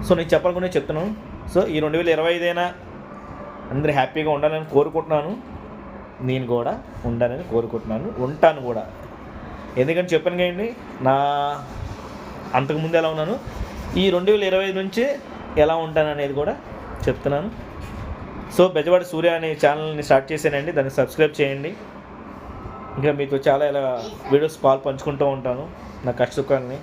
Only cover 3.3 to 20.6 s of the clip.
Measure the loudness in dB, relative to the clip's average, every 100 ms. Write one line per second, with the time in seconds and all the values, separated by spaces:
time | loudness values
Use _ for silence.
3.3 | -14 -14 -14 -6 -2 2 2 2 0 0
4.3 | 2 2 0 2 4 4 0 2 0 0
5.3 | -6 -10 -14 -14 -16 -14 -16 -16 -6 -2
6.3 | -2 0 0 0 -4 -8 -8 -4 0 0
7.3 | 0 0 0 0 -4 -4 -4 -4 -4 -4
8.3 | 4 4 4 -4 -4 -6 -12 -16 -16 -14
9.3 | -14 -14 -14 -6 0 2 2 2 2 2
10.3 | 0 0 0 -6 -6 -14 0 4 4 4
11.3 | 2 0 -4 -8 -10 -10 -10 -12 -14 -14
12.3 | -14 0 0 2 0 2 2 2 0 -2
13.3 | -4 -6 -8 -8 -8 -4 2 4 4 4
14.3 | 4 4 2 2 -2 -2 0 0 0 -8
15.3 | -14 -6 2 4 4 0 2 2 0 -2
16.3 | 0 -2 -2 -10 -14 -12 -2 -2 0 0
17.3 | 0 -2 -8 -14 -12 -12 -10 -10 -10 -10
18.3 | -12 -6 4 6 6 6 4 4 2 2
19.3 | 2 -2 4 4 4 -2 -4 4 4 4
20.3 | 0 0 0